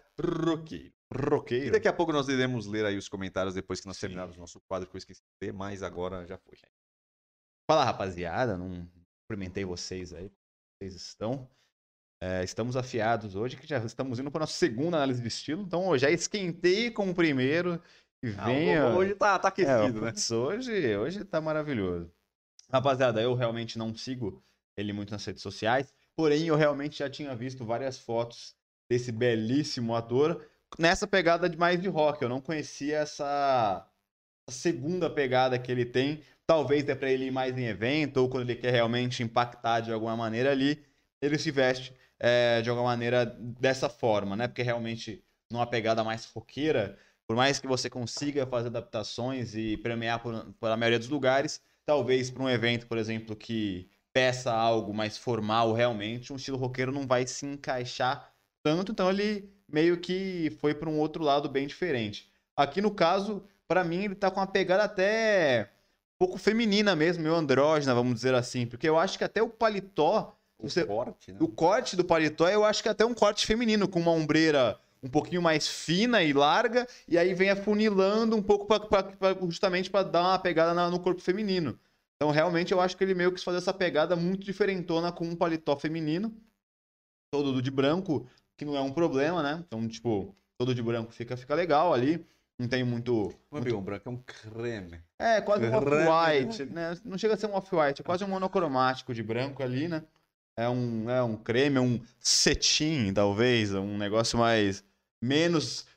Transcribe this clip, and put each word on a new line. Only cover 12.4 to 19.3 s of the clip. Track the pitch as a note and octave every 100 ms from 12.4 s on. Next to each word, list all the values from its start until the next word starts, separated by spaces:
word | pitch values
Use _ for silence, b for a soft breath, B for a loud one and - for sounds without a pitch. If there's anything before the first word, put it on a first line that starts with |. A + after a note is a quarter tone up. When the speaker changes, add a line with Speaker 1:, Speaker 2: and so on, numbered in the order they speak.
Speaker 2:
estamos | F#2 - A2+ B2+
afiados | B2+ A#2+ G#2+ A#2 G#2+ F#2+
hoje, | B2 D3+
que | -
já | C#3+
estamos | A2+ - C3+ A#2
indo | C#3
pra | D#3
nossa | D3+
segunda | - F3 A2+ D#3+ E3
análise | C#3 B2
de | A2+
estilo, | - - D#3+
então | G3 E3 F#3
eu | C#3+
já | C#3
esquentei | E3+ - G#3+ F3+ E3 F3 F#3+ A#3
com | A3+ G3
o | F3
primeiro | E3 C3+ B2+ D#3+ F3+ E3+ b b b _
e | B2 G2+
Speaker 1:
Ah, | A2+
Speaker 2:
venha | C3 E3+ E3 C3
Speaker 1:
ho-, | A#2+
hoje | F#3+ G3+
tá, | G#3